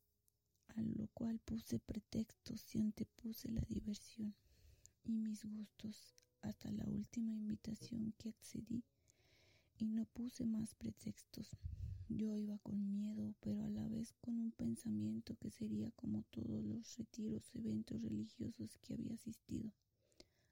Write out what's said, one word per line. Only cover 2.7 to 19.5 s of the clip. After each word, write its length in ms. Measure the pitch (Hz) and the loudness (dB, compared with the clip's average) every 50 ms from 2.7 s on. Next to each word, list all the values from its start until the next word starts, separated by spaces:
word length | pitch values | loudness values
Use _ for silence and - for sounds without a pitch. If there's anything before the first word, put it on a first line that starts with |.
| - | 2
y 60 | 226 | 4
antepuse 680 | 214 214 214 - 214 - _ - - 226 226 - - 233 | 4 4 4 2 -2 -4 _ -6 -6 -6 -4 -4 -2 0
la 100 | 226 226 | 2 2
diversión 720 | 226 233 226 214 214 220 208 - - - - - 214 208 208 - _ - - - - - - - - - _ _ - | 2 2 0 0 0 -2 -4 -4 -6 -10 -6 -4 -4 -4 -4 -6 _ -20 -20 -20 -20 -20 -20 -20 -20 -20 _ _ -2
y 100 | - 226 | 0 2
mis 320 | 220 220 220 214 214 - | 2 2 2 0 -2 -4
gustos 800 | 214 208 214 214 - _ - - 220 214 - - - - - - _ _ _ | -6 -6 -6 -6 -8 _ -8 -8 -8 -8 -8 -14 -20 -20 -20 -20 _ _ _
hasta 300 | - 208 214 - - 220 | -4 -4 -4 -4 -4 -2
la 140 | 208 214 220 | -2 0 0
última 480 | 214 208 208 208 - - 240 226 220 220 | 2 0 0 0 -2 0 0 2 2 2
invitación 800 | 214 214 214 214 - - 220 220 - - 233 233 233 220 220 220 - | 0 0 0 -2 -2 -2 -4 -6 -4 -6 -4 -2 -2 0 -2 -2 -4
que 120 | - 226 | -6 -8
accedí 540 | 220 - - - - - 226 - 233 240 - _ _ _ _ - _ _ _ _ - - - - - - _ _ _ - | -8 -8 -8 -6 -6 -4 -2 0 0 -2 -2 _ _ _ _ -20 _ _ _ _ -20 -20 -20 -20 -20 -20 _ _ _ 0
y 80 | 220 | 2
no 200 | 220 220 226 226 | 4 4 4 2
puse 400 | - - - 233 247 - - 240 | 2 0 -4 -4 -4 -2 0 2
más 300 | 226 220 220 220 220 - | 2 4 2 2 0 -2
pretextos. 720 | - - 226 220 - - 220 208 - - - - - 220 - - - - - - - - - - - - - | -4 -4 -4 -4 -4 -4 -6 -6 -6 -8 -12 -10 -8 -8 -8 -8 -6 -4 -4 -2 -2 -2 -2 -4 -4 -2 0
Yo 280 | 220 214 214 214 214 214 | 0 2 2 4 4 2
iba 200 | 208 208 208 208 | 2 0 0 -2
con 300 | - - 208 202 202 196 | -2 0 2 2 4 4
miedo, 440 | 202 202 208 208 214 214 214 214 214 - | 4 2 2 2 0 0 0 -2 -2 -2
pero 220 | - 214 208 208 214 | -2 0 2 2 2
a 60 | 214 | 2
la 160 | 208 214 220 220 | 2 2 0 0
vez 240 | 220 226 226 233 - _ | 0 0 -2 -2 -6 _
con 180 | - 240 233 233 | -2 0 2 4
un 120 | 226 226 | 4 2
pensamiento 840 | 226 - 240 226 226 226 - 226 214 214 214 214 220 220 226 - 226 | 2 2 2 2 2 2 2 2 2 4 4 4 2 0 -2 -4 -6
que 160 | - - 208 | -4 -4 -6
sería 400 | - - 220 214 214 208 214 226 | -4 -2 0 2 2 2 2 0
como 320 | 226 - - 220 214 214 214 - | -2 -2 0 2 2 2 0 -2
todos 340 | - 233 233 226 214 214 214 | -2 -2 0 2 2 2 2
los 320 | 208 214 233 226 - - - | 2 0 0 -2 -4 -6 -6
retiros, 560 | 226 - - - 214 220 220 214 - - - | -6 -6 -4 -2 0 0 0 0 -2 -4 -4
eventos 480 | 233 226 220 214 214 220 - 220 220 | -2 0 2 2 2 2 0 0 0
religiosos 760 | 226 220 214 208 220 220 - - 226 240 233 - 220 220 - - | 0 2 2 0 0 -2 -4 -4 -2 -2 -2 -4 -6 -8 -8 -10
que 160 | - - 220 | -8 -4 -2
había 200 | 220 226 - 226 | -2 0 -2 -2
asistido. 580 | 226 - 226 220 - _ - | -2 -4 -6 -6 -6 _ -2